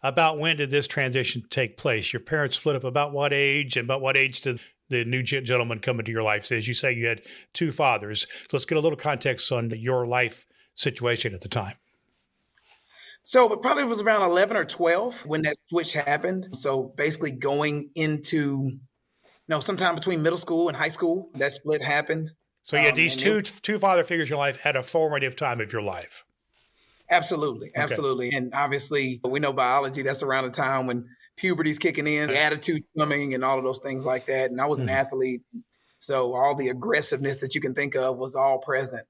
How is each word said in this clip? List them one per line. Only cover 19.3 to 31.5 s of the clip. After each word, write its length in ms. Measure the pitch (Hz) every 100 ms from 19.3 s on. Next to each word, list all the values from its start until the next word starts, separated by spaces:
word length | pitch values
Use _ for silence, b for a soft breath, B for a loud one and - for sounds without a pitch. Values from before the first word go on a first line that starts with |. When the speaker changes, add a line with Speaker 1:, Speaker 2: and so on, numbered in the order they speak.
| b -
Speaker 2:
know, 120 | 156
sometime 340 | - 190 185
between 280 | 165 190 170
middle 140 | 156 175
school 320 | - 165 170
and 80 | 143
high 120 | 156
school, 420 | 156 170 180 185 135
that 160 | 139
split 300 | 139 151 151
happened. 500 | 135 143 147 160 156 _ _ _
Speaker 1:
So 120 | - 147
you 60 |
had 100 | 151
Speaker 2:
Um, 40 | 135
Speaker 1:
these 180 | 160
Speaker 2:
and 80 | 131
Speaker 1:
two, 140 | 139 214
Speaker 2:
it 220 | 202 -
Speaker 1:
two 160 | - 214
father 260 | 196 180
figures 240 | 165 170 143
in 40 |
your 60 | 143
life 280 | 143 139 147
at 100 | 131
a 60 |
formative 540 | 127 170 160 147 135 131
time 260 | 143 120
of 100 | 107
your 80 | 113
life. 460 | 104 87 87 - _ _ _ b b b b b b
Speaker 2:
Absolutely. 580 | 175 - 165 147 110 -
Speaker 1:
Okay. 140 | 151
Speaker 2:
Absolutely. 480 | 147 - 139 127 123
And 240 | 131 123
obviously, 640 | 131 143 139 - 147 131 123
we 160 | 127 139
know 140 | 147
biology, 480 | 135 123 135 139 135
that's 220 | 131 135
around 220 | 139 131
the 60 | 127
time 360 | 123 135 135 127
when 200 | 120 120 B B -
puberty's 420 | 185